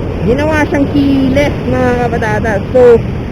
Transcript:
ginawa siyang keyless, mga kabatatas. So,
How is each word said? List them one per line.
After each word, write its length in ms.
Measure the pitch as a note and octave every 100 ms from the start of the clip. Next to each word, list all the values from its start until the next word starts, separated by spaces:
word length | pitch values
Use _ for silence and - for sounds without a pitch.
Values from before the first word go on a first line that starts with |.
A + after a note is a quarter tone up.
| - -
ginawa 400 | F3 C4+ D#4 D4+ C#4+
siyang 160 | D4+ C#4
keyless, 600 | C#4+ C#4 C4+ C4 C#4 C#4+ C4+ A#3+
mga 240 | B3+ B3+ B3
kabatatas. 640 | A#3+ A#3 A3 G#3+ A3 G3+ G3+
So, 240 | B3+ A#3+ A3+ - - -